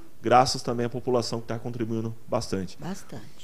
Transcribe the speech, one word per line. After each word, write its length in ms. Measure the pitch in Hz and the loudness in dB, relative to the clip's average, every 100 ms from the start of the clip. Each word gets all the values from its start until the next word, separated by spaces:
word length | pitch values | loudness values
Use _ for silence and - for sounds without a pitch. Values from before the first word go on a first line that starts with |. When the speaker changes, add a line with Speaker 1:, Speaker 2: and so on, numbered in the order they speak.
| - - | -8 -4
Speaker 1:
graças 400 | 110 120 131 135 | 6 8 8 2
também 240 | - 120 120 | -2 0 0
à 20 | |
população 520 | 127 123 123 117 113 | -2 2 2 2 -4
que 60 | 110 | -4
tá 120 | 113 | -6
contribuindo 560 | 123 120 110 113 113 110 - | -4 -4 -2 -2 -2 -6 -2
bastante. 480 | 117 - 95 92 - | -2 -2 -4 -4 -8
Speaker 2:
Bastante. 440 | 147 196 - - - - | -8 -8 -8 -10 -10 -10